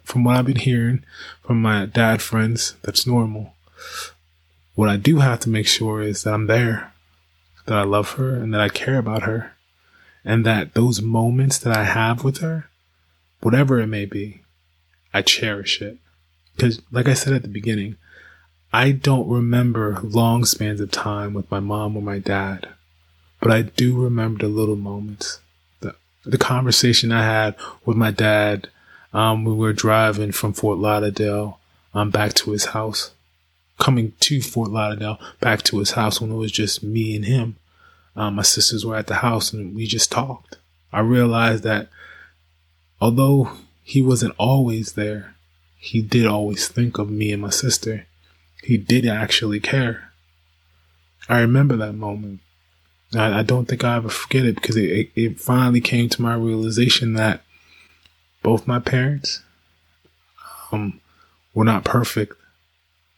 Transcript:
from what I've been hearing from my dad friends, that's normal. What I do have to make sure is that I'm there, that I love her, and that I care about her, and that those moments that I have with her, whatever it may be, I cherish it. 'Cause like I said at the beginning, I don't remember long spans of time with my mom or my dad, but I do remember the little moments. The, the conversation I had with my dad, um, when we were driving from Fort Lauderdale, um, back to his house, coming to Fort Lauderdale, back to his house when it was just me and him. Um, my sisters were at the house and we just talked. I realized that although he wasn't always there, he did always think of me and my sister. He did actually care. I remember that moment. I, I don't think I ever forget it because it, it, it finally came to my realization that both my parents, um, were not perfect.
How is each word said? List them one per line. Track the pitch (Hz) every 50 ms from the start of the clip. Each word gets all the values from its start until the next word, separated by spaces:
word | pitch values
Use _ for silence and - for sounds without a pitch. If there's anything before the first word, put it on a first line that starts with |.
| _
from | - - 131 120
what | 123 123
I've | 127 123
been | 127 131
hearing | 120 - 131 123 117 117 117 127 - - - - - - - - - _
from | - 120 113
my | 110 110 107 104 98
dad | 98 - 117 113 110 110 107
friends, | - - 117 110 110 113 117 113 - - - _ -
that's | 104 - - -
normal. | 127 120 120 113 110 107 107 107 - - _ _ _ _ - - - - - - - - _ _ _ _ _ _ _ _ _ _ _ _
What | - 107
I | 107 101
do | 101 101 151 160
have | 147 139 131 117 117
to | - 117
make | 110 107 104
sure | - - - 113 110 107 107
is | 107 104 101 - -
that | 107 107
I'm | 107 107
there, | 107 113 117 120 117 113 104 - - - _ _ _ _ _ _ _ _ _ _ _ _ _ _
that | - 110
I | 104 101
love | 101 101 104 101 - -
her, | 139 131 131 131
and | 123 113 110 107
that | 107
I | 104 101
care | - - - 131 135
about | 131 113 110 110 110 -
her, | 107 110 113 - - - _ _ _ _ _ _ _ _ _ _ _ _ _ -
and | 101 110 117 110
that | 113 113 101 82 - -
those | 113 117 123 113 98
moments | 107 113 113 113 113 120 123 131 135 135 - -
that | - 120 113
I | 107 104
have | 104 - 113 113 113 117 117 131
with | 135 135
her, | - 165 160 160 160 - - _ _ _ _ _ _ _ _ _ _ _ _ _ _
whatever | - 113 117 135 147 131 131 120
it | 110
may | 110 110 104 101
be, | 95 - 101 101 104 101 - _ _ _ _ _ _ _ _ _ _ _ _ _ _ -
I | 101
cherish | 101 - - - 120 110 104 101 98 - - -
it. | 104 104 120 - _ _ _ _ _ _ _ _ _ _ _
'Cause | - 131 120 113 - - _
like | 117 123 120 139
I | 131
said | - - 135 135
at | 127
the | - 107
beginning, | 98 98 101 117 110 104 98 107 104 - _ _ - - - - - _ _ _ _ _ _ _
I | - 113 131 139
don't | 139 131 - 143 135 127 92
remember | - 120 120 120 120 120 123 123 120 113 113 110 104 101 90 107
long | 107 104 117 113 117 117 120 117
spans | 107 - - 107 104 104 101
of | 101 98
time | - - - 107 104 104 104 104 104
with | 101 92 -
my | 98 98
mom | 101 101 104 107 107 107 107
or | 104 104
my | 104 98 98
dad, | 95 - 98 98 98 98 98 92 - - - _ _ _ _ _ _ _ _ _ _ _ _ _
but | - 117
I | 113 113 110
do | 107 - - 127 123 123 123
remember | 123 123 120 113 110 113 110 101
the | 110
little | 104 107 110 110 107 104
moments. | 101 101 101 101 104 104 104 101 - - - - - _ _ _ _ _ _ _ _
The, | - - - _ _ _ _ _ _
the | 123 131
conversation | 123 - - 127 127 131 127 117 - - 123 113 - - 117
I | 117 117 110
had | 110 110 110 110 107 104 - - - - - _
with | - 113
my | 113 113 110
dad, | 101 - 113 107 107 107 104 104 104 98 - - _ _ _ - - - - _
um, | - 107 110 113 110 110 110
when | 113 110
we | 110 110
were | 107 104
driving | 107 - 110 107 110 113 110 104 101 107 104
from | 95 - - 107 98
Fort | - - 107 98
Lauderdale, | 87 104 107 104 104 104 104 98 - 107 104 101 104 107 104 - - _ _ _ _ _ _ -
um, | 104 107 104
back | 95 101 107 107 -
to | - - 113
his | 104 104 -
house, | - - 110 110 110 101 - - - - _ _ _ _ _ _ _ _ _ _ _ _ -
coming | - 139 131 120 113 107 - _
to | - - 143 135
Fort | - - - 120 113 101
Lauderdale, | 104 107 107 104 104 104 107 110 110 - - - - _
back | - 117 107 104 -
to | - - 104
his | 101 -
house | - 120 107 107 - -
when | 113 110
it | 110
was | 113 110 104
just | - - 107 104 - - -
me | 104 110 113 113 110 107
and | 104 101
him. | 104 131 127 117 117 110 - _ _ _ _ _ - _ _ _ _ _
Um, | 104 107 104 101
my | 104 101
sisters | - - 104 - - 123 107 107
were | 113 110
at | 110 104
the | - 107
house | - 131 120 113 - - - 117
and | 107 98 90 98
we | 110 113
just | 104 113 113 - -
talked. | - 135 139 135 131 - - _ - - _ _ _ _ _ _
I | - 104
realized | 110 113 123 123 120 117 117 117 113 113 113 107 101
that | 110 107 101 104 - - - - - - - - - _ _ _ _ _ _ _ _ _ _ _ _ _ _
although | 104 117 120 131 135 139 143 139 123 - - - - _ _ _ _
he | - - 135
wasn't | 131 131 127 104 110 104 -
always | - - 123 135 135 127 117 113 113 107 - -
there, | - 107 107 107 104 98 - - _ _ _ _ _ _ _ _
he | _ - - - 113
did | 107 107 - 120 117
always | 107 107 104 107 104 101 98 -
think | - - 127 120 117 -
of | - 104 104
me | 107 107 107 104
and | 104 101
my | 104 98
sister. | - - - 123 - - - 113 110 104 - _ _ _ _ _ _ _ _ _ _ -
He | - - 120
did | 104 98 - 120 127 120
actually | 117 107 107 110 - - - 117 107 104 107
care. | - - 135 135 127 117 117 - - - _ _ _ _ _ _ _ _ _ _ _ _ _ _ _ _ _ _ _ _ _ _ - -
I | 120 120
remember | 117 113 123 135 143 135 123
that | 110 107 104 104
moment. | 107 107 104 101 104 107 101 98 95 _ _ _ _ _ _ _ _ _ _ _ _ _ _ 117
I, | 113 107 110 101 107
I | 110
don't | 110 127 123 120
think | - 123 120 -
I | 120 120
ever | 117 113 107
forget | - - - - - 131 131
it | 117 101
because | - - - 110
it, | 113 104 78
it, | 90 107 110 - _
it | 113 117 113 - -
finally | - - 123 127 127 123 120 120
came | 120 - 120 117 120 113
to | - -
my | 120 117 117
realization | 117 113 113 113 110 113 113 107 113 120 117 - - 123 113 110
that | 110 110 104 98 - - _ _ _ _ _ _ - _ _ _ _ _ _ _ _ _ _ _ _ -
both | 107 113 107 -
my | 127 123 120
parents, | - - 135 127 127 139 147 139 - - - - - _ _ _ _ _ _ _ _ _ _ _ _ _ _ _ _ _ _ - - - - - - -
um, | - 104 104 101 - - _ _ _ _ _ _ _ _ _ _ -
were | 107 107
not | 113 107 104 -
perfect. | - - 123 113 - - 110 104 - - - _ _ _ _ _ _ _ _ _ _ _ _ _ _ _